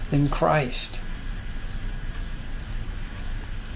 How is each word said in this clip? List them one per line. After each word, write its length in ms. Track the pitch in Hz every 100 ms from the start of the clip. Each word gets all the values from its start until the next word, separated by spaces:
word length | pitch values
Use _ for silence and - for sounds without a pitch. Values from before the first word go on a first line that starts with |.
| -
in 180 | 143 143
Christ. 720 | - 165 156 127 - - - - - - - - - - - - - - - - - - - - - - - - - - - - - -